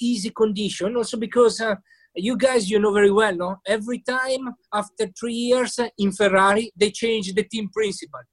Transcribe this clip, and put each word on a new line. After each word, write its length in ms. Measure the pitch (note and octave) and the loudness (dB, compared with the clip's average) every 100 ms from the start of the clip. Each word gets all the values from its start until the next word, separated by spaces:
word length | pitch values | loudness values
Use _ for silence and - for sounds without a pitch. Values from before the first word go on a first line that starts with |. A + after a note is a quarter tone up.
easy 300 | A#3+ A#3 G#3 | -2 -2 -4
condition, 680 | - A3 G3+ G3+ - F#3 B3 | 0 0 0 -4 -4 -4 -2
also 200 | A3 A#3 | -4 -6
because, 440 | A3+ A#3+ A#3 G#3+ | -2 4 4 2
uh, 140 | A3+ G3+ _ _ _ F3 | -2 -4 _ _ _ -6
you 160 | G3+ A#3 | -4 0
guys, 340 | C4 B3 F#3+ | 2 2 2
you 100 | G#3 | 2
know 120 | G#3 | 2
very 200 | G3+ G3+ | 4 6
well, 240 | G3+ G#3+ F3 | 6 4 0
no? 220 | F3+ G3 F#3+ | -4 -6 -2
Every 340 | A3 G#3+ B3 | -2 -2 -6
time 500 | - B3+ C4 C4 C4 - _ | -4 -4 -2 -4 -6 -12 _
after 340 | G#3 G#3 - G#3 - | -6 -4 -6 -6 -6
three 200 | A#3 A#3 A#3+ | -6 -2 2
years, 280 | B3+ A#3 - | 2 2 -2
uh, 100 | A#3 - | -4 -2
in 140 | G3 | -2
Ferrari, 600 | F#3 G3+ F#3+ G3 G3+ A#3 F3 | 2 2 4 4 2 -2 -2
they 160 | G#3 | -2
change 420 | - A#3 A3 F#3+ | 0 -2 -2 -2
the 100 | F#3+ | -4
team 260 | G#3 A3+ G3+ | -4 -6 -6
principal. 520 | G#3+ G#3+ F#3 - B2+ - | -4 -4 -6 -12 -18 -18